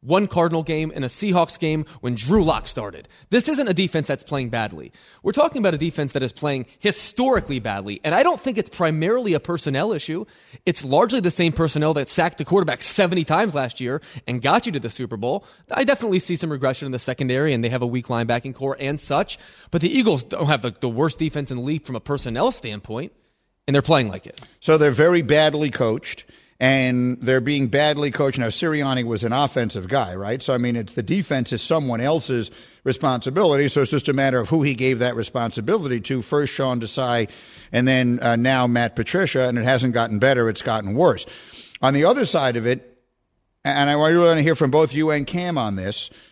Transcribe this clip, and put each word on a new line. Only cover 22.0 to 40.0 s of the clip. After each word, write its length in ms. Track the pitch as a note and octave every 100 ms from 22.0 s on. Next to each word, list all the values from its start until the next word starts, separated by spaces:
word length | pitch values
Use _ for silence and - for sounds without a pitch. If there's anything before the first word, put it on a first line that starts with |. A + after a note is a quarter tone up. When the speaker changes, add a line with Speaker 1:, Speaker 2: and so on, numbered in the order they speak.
Speaker 1:
personnel 520 | - C#3+ B2+ A2+ G#3+
standpoint, 640 | - A#2 G#2 - A2 D#3 _ _ _ _ _ -
and 80 |
they're 80 | C#3
playing 280 | C3+ D#3+ A2+
like 180 | F#2 -
it. 120 | - - _
Speaker 2:
So 180 | - D#3
they're 140 | D3
very 320 | B2 D#3+ F3+
badly 480 | C#3 D3 D#3 D3 D3+
coached. 520 | A#2 A#2 A2+ - - - - _ _
And 600 | B2+ C3+ B2+ B2 B2 B2
they're 200 | A#2+ C3
being 280 | B2 D3 C3
badly 420 | C#3 D3+ D3 D3
coached. 300 | A#2+ C#3 C3
Now, 80 | A#2
Sirianni 560 | - E3+ D#3 C#3 C3
was 200 | A#2 A2
an 80 | A2+
offensive 560 | B2 C#3 - A2+ G#2+ F#2
guy, 280 | C3+ G#2 F#2
right? 260 | G2 A#2
So, 140 | - B2+
I 20 |
mean, 180 | A#2+ A#2
it's, 180 | G#2+
the 100 | -
defense 500 | G2+ F#3 F3+ C#3 B2
is 80 | A#2
someone 400 | - D#3+ C#3 A#2
else's 480 | B2+ D#3+ - B2+ G#2+ - - _
responsibility. 840 | - B2+ D3 B2 A#2+ C#3 D#3 C#3+ C#3+
So 160 | C#3+
it's 80 | C3
just 180 | D3+ -
a 40 |
matter 260 | C#3 C3+ B2+
of 100 | G#2+
who 140 | D#3+
he 100 | D3
gave 240 | B2 C3 B2+
that 180 | B2 A#2
responsibility 880 | A2+ B2+ A#2 A2+ G#2+ G#3+ D3 B2
to. 220 | G2+ C3+
First 280 | A2+ D3 C#3+
Sean 280 | - C3+ B2
Desai, 500 | A2+ - B2+ A#2+ G#2+ - - - -
and 160 | A#2+ B2+
then, 320 | C3 B2 A#2+
uh, 140 | A#2+ A#2
now 280 | B2 C3 B2
Matt 300 | A#2+ A#2 -
Patricia. 520 | A2+ F3+ F3+ - B2+
And 120 | A#2+
it 60 | A#2+
hasn't 280 | C3 B2+
gotten 240 | A#2+